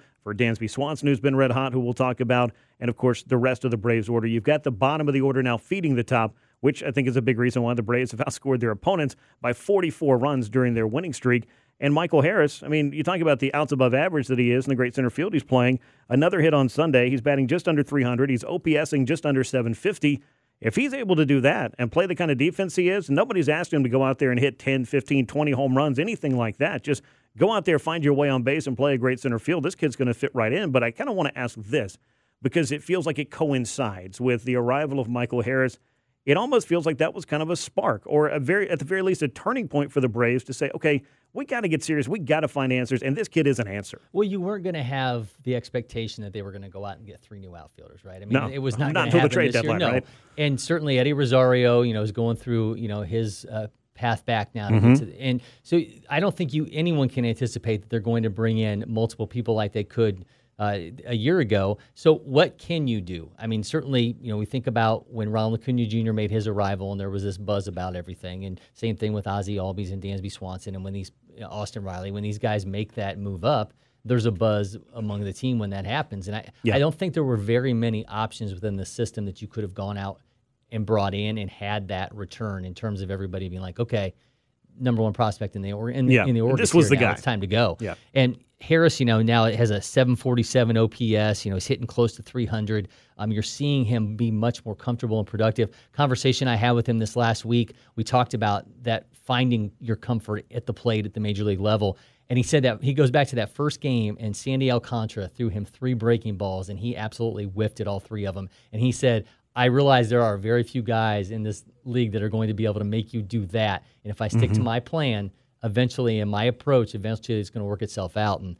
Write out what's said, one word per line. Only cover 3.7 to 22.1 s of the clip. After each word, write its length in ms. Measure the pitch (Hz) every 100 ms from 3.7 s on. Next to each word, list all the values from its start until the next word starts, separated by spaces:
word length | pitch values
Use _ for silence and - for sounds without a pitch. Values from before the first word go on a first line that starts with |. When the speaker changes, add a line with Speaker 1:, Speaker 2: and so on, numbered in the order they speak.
Speaker 1:
the 40 | 113
Braves 300 | 117 113 104
order. 200 | 117 113
You've 160 | 113
got 200 | 123 151
the 80 | 147
bottom 380 | 101 135 156 147
of 40 |
the 60 | 139
order 240 | 135 135
now 140 | 127 117
feeding 380 | - 196 160 123
the 100 | 117
top, 300 | 123 110 - _ -
which 200 | 135 -
I 80 | 147
think 180 | 131 127
is 80 | 123
a 40 |
big 160 | 117 113
reason 260 | 123 123
why 100 | 117
the 100 | 120
Braves 280 | 107 120 127
have 80 | 113
<laughs> 60 | -
outscored 360 | - 135 127
their 100 | 117
opponents 460 | 107 - 190 139 - _ _
by 100 | 120
forty-four 640 | 120 - 202 170 - 147 123
runs 320 | 139 135 107
during 240 | 127 123
their 140 | 113 110
winning 240 | 131 180
streak. 360 | 123 127 120 - _ _ -
And 120 | 139
Michael 280 | 151 170 156
Harris, 420 | 151 208 147 -
I 60 | -
mean, 240 | 151 143
you 100 | 147
talk 160 | 165 180
about 200 | 160 135
the 140 | 135
outs 200 | 143 151
above 200 | 135 127
average 340 | 127 180 156 127
that 120 | 127
he 120 | 120
is 120 | 123
and 80 | 135
the 40 | 127
great 180 | 123 135
center 140 | 123
field 240 | - 190
he's 100 | 160
playing. 360 | - 127 123 127 _ _ -
Another 320 | 127 165 180
hit 140 | 160
on 160 | 147 131
Sunday. 400 | - 160 127 123
He's 100 | 135
batting 280 | 143 139 127
just 200 | 170 180
under 160 | 151
three 200 | 135 143
hundred. 260 | 123 123 135
He's 160 | 120 -
O 120 | 170
P 200 | 165 151
S-ing 280 | 156 147 123
just 200 | 160 147
under 180 | 131
seven 300 | 127 131 117
fifty. 480 | 110 202 196 147 139 _ _ _ _
If 160 | 113 -
he's 160 | 277
able 240 | 269 208 160
to 80 | 143
do 160 | 139
that 320 | 131 208 120 -
and 140 | 120
play 140 | 175
the 100 | 185